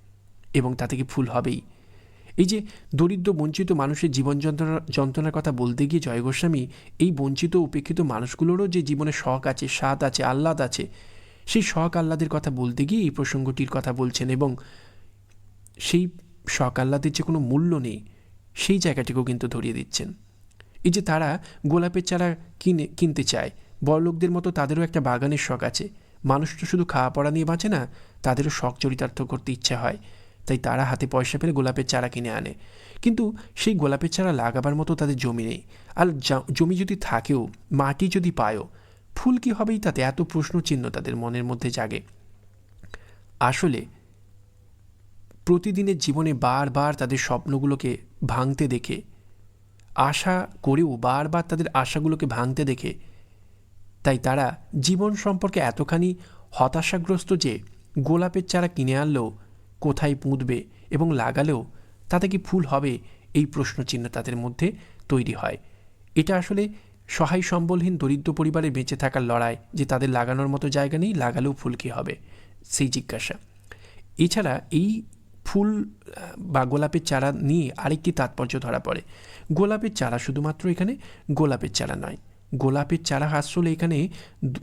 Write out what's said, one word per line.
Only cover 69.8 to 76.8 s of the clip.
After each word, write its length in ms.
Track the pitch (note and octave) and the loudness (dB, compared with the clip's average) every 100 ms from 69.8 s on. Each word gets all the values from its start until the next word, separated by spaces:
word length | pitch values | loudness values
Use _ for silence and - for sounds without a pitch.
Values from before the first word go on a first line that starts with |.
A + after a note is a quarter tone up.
তাদের 260 | C3+ C3 C3+ | 0 2 2
লাগানোর 380 | B2 A#2+ C3 C#3 | 2 0 0 0
মতো 200 | C#3 C#3+ | 0 0
জায়গা 300 | C#3+ C#3 D#3 | 0 0 0
নেই, 160 | G3 | 0
লাগালেও 380 | F3+ A#2+ B2+ C3+ | 2 0 0 0
ফুল 220 | C#3 B2+ | -2 -4
কি 140 | A#2+ B2+ | -6 -6
হবে, 280 | - - - - - - - | -6 -6 -8 -14 -20 -20 -20
সেই 240 | - - C3+ | -8 -2 0
জিজ্ঞাসা। 460 | B2+ - A2 - - - - - - - - - - | 0 -6 -8 -6 -8 -12 -20 -20 -20 -20 -20 -18 0
এছাড়া 420 | E3+ A3 E3 C3 - | 2 2 0 -2 -2
এই 320 | D3+ G3 A3 - - - - | 0 2 0 -6 -18 -20 -14
ফুল, 460 | - G3 G#3 G#3+ G#3 | -2 2 2 0 -4
আহ, 300 | - - - - - | -8 -18 -16 -16 -12
বা 260 | - C3+ | -2 0
গোলাপের 400 | C3 C#3+ | 2 2